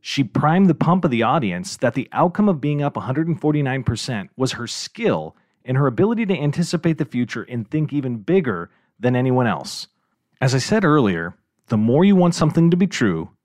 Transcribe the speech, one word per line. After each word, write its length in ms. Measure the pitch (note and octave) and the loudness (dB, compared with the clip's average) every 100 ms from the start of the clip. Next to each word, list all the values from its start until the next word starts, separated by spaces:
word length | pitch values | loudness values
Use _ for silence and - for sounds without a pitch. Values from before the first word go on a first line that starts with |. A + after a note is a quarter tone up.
She 220 | - - | -6 -4
primed 480 | C#3 - D3 E3+ G3 | -2 0 2 4 4
the 60 | D3 | 4
pump 280 | D3 F#3 | 2 2
of 60 | E3 | 2
the 140 | A#2+ | 0
audience 520 | A2+ D3+ G#2+ F2 F2+ - | 2 0 0 -4 -8 -4
that 160 | B2 | -2
the 140 | B2+ A#2 | -2 -6
outcome 360 | - D#3+ E3+ G#3 | 0 0 2 0
of 120 | D#3+ | 2
being 200 | C#3+ D3 | -2 -2
up 160 | C#3+ A2+ | -2 -4
a 40 | |
hundred 260 | G2+ C3+ E3 | -6 -4 -2
and 140 | D#3+ | 0
forty-nine 420 | D3+ D3+ C#3 C3+ | 0 0 0 -2
percent 480 | B2 A2+ - A#2 F#2 - | -4 -4 -6 -8 -8 -4
was 160 | B2+ | -4
her 160 | - A#2 | -4 -10
skill 680 | - - - A3 F#2 D#2 - _ _ | -10 -12 -4 -2 -2 -4 -16 _ _
and 120 | - C3 | -4 0
her 120 | C#3+ | 0
ability 360 | A#2+ G3 A3+ A3 | 2 0 0 -2
to 120 | F3 | 0
anticipate 600 | D3 C#3+ E3+ E3+ E3+ D#3 | -2 -2 -4 -2 -2 -2
the 60 | |
future 380 | - A#2+ A#2+ A#2+ | -4 -4 -4 -6
and 260 | - A#2+ G#2 | -8 -8 -4
think 240 | D#3 D3+ | -4 -2
even 260 | C#3+ C3 A#2+ | -4 -4 -6
bigger 520 | G2+ F#3 C#3+ F2+ F2 _ _ _ | 0 0 0 -4 -8 _ _ _
than 160 | A#2+ B2+ | 0 2
anyone 320 | C3 B2+ A#2+ | 2 2 2
else. 400 | D#2+ C2 - - _ _ _ _ _ | -2 -6 -14 -16 _ _ _ _ _
As 140 | C3 | 0
I 40 | C3 | 0
said 260 | - A3 | 0 2
earlier, 500 | F3+ D3+ A2 F2 E2+ - _ _ _ | 4 4 4 0 -4 -12 _ _ _
the 100 | A2 | 0
more 280 | A2 C3 | 2 4
you 100 | F#3+ | 6
want 220 | G3 F3 E3 | 6 4 2
something 340 | D#3 E3+ E3+ | 0 4 4
to 60 | F3 | 4
be 100 | G3 | 0
true 440 | - A2 E2 F2 _ | 2 0 0 -6 _